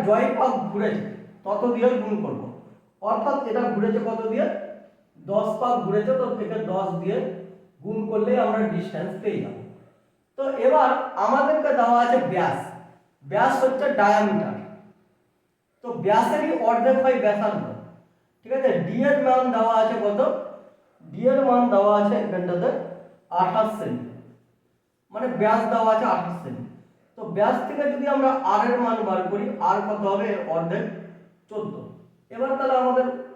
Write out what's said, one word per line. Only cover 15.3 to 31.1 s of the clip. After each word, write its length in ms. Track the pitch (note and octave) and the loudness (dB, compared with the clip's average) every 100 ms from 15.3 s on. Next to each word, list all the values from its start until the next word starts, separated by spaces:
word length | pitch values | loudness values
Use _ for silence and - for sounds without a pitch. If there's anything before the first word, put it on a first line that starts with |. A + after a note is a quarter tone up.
| _ _ _ _ _ | _ _ _ _ _
তো 60 | A#3+ G3+ G3 | -10 -4 2
ব্যাসেরই 460 | A3 - D4+ D#4 E4 A3+ | 4 4 2 0 0 2
অর্ধেক 280 | A#3 C4 B3+ | 2 4 4
হয় 140 | C4 A#3+ G#3 | 4 2 2
ব্যাসার্ধ, 380 | G3+ G#3+ - - - - - _ _ _ _ | 2 0 -2 -6 -12 -16 -20 _ _ _ _
ঠিক 100 | A3+ C4 | -6 0
আছে? 140 | C4 F3+ - | 0 0 -2
ডি 100 | A#3 C#4 | 0 2
এর 80 | C#4+ C4 | 2 4
মান 180 | B3+ B3+ A3+ | 2 2 2
দেওয়া 180 | A3+ A3 | 2 4
আছে 140 | A3 - | 2 2
কত? 160 | G#3 G#3 D4 - - - - _ _ _ E3 | 0 2 0 0 -8 -14 -20 _ _ _ -18
ডি 100 | E3+ B3 | -2 2
এর 80 | C4+ C4+ | 4 4
মান 140 | B3 A#3+ | 4 4
দেওয়া 180 | G3+ G3+ G#3 | 4 4 4
আছে 140 | G3+ - | 2 0
এখানটাতে 460 | - F3+ F3 F3 F3 - - - - - - F3 | -2 -4 -2 -2 0 -2 -6 -14 -20 -20 -6 0
আঠাশ 280 | F#3 G#3+ A3 - | 0 2 0 -2
সেমি, 240 | E3 A#2+ B2 - - - _ _ _ _ _ _ _ | -8 -8 -10 -16 -20 -20 _ _ _ _ _ _ _
মানে 140 | G#3 B3 - | -6 -4 0
ব্যাস 200 | G#3 A3 - | 2 2 2
দেওয়া 180 | A3+ A3 | 2 2
আছে 120 | A3 A#3 - | 2 2 0
আঠাশ 200 | E3+ - | -2 -8
সেমি। 200 | - A#2 - - - _ _ - | -10 -12 -14 -16 -20 _ _ -16
তো 40 | - F3 | -8 0
ব্যাস 200 | A3 B3+ - | 2 2 -2
থেকে 160 | C#4 C#4+ | -2 -2
যদি 120 | - C#4+ C4+ | -2 0 2
আমরা 140 | C4 C4+ B3+ | 2 2 2
আর 80 | G#3 A3+ | 2 2
এর 80 | B3 | 2
মান 140 | A#3+ A3 G#3 | 0 -2 -2
বার 140 | F#3 - | -2 -2
করি, 140 | G3+ G3+ - A3 | -4 -4 -2 0
আর 80 | G3+ G#3 | 0 0
কত 140 | G#3 G3+ | -2 -2
হবে? 140 | G3+ A3 | 0 -2
এর 80 | F#3+ - E3 | -4 -2 -2
অর্ধেক, 300 | E3+ F3 - - - | -2 -4 -6 -10 -16